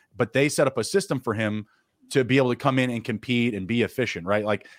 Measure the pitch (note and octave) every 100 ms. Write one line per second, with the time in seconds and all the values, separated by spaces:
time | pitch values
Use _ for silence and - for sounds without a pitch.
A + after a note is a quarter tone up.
0 | _ G2 A#2 C3 C#3+ - C#3 B2+ A2 G3
1 | - C3+ A#2+ G#2+ G#2+ G#2+ G#2+ _ _ _
2 | - C#3 A#2 C3+ B2 A#2+ C#3+ C3 B2+ A#2
3 | A#2 G#2+ - A#2+ A#2+ G2+ F#2 A#2+ G2+ -
4 | A#2+ F#2+ E2+ G#2 G#2+ G#2 -